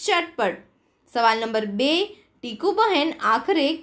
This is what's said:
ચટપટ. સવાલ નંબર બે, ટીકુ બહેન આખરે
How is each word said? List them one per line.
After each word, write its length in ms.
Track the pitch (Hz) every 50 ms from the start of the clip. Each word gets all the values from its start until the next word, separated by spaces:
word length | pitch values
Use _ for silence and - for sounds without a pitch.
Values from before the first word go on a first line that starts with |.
| -
ચટપટ. 500 | 415 370 349 339 - - - 240 185 160 - - _ _ _ _ _ _ _ _ - -
સવાલ 260 | 240 233 226 220 226
નંબર 260 | 226 226 220 220 214
બે, 400 | 208 196 208 262 285 320 359 415 415 - - _ _ _ _
ટીકુ 300 | - 240 214 - 320 403
બહેન 420 | 370 415 453 427 370 285 294 320 - -
આખરે 520 | 202 214 220 240 - - - 320 269 294 320 320